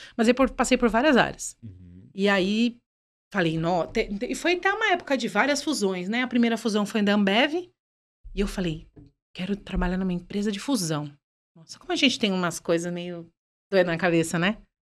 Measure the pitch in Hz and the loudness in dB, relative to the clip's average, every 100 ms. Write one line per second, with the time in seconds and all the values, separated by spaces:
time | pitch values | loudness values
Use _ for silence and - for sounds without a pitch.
0 | - - 226 254 262 - 233 254 240 226 | -12 0 2 4 2 2 2 4 4 4
1 | 311 233 101 - - - 110 90 90 90 | 4 4 4 -2 -14 -14 -18 -18 -20 -20
2 | 117 196 202 196 185 220 240 - _ _ | -18 -2 2 2 2 2 0 -2 _ _
3 | _ _ _ 202 165 160 165 180 156 233 | _ _ _ -2 0 0 0 0 -2 -4
4 | - 202 247 262 330 359 381 427 427 359 | -4 -6 -6 -4 -2 0 0 0 0 0
5 | - 269 220 202 269 277 311 254 190 185 | 0 -2 0 0 0 0 -2 -2 -2 -2
6 | 180 233 247 247 233 226 226 208 202 220 | -4 -4 0 2 2 0 0 0 0 0
7 | 202 208 196 214 285 339 359 _ _ _ | 2 4 4 4 2 0 -6 _ _ _
8 | _ _ - 190 202 - 175 156 - - | _ _ -12 -4 -4 -2 -4 -6 -12 -20
9 | - _ _ - 185 202 - 180 180 185 | -20 _ _ -10 -6 -6 -4 -2 -2 -2
10 | 190 175 - 202 214 196 - 247 160 151 | -2 -4 -6 -4 -4 -4 -2 -2 -2 -4
11 | 147 - _ _ _ - - - - 339 | -6 -14 _ _ _ -20 -20 -20 -6 0
12 | 269 - 208 185 175 - - 165 175 175 | 0 0 -2 0 -2 -4 -2 0 0 -8
13 | 175 170 165 _ _ _ - 196 175 165 | -8 -12 -14 _ _ _ -2 2 2 2
14 | 180 170 165 170 185 226 - _ | 2 2 2 0 0 -2 -10 _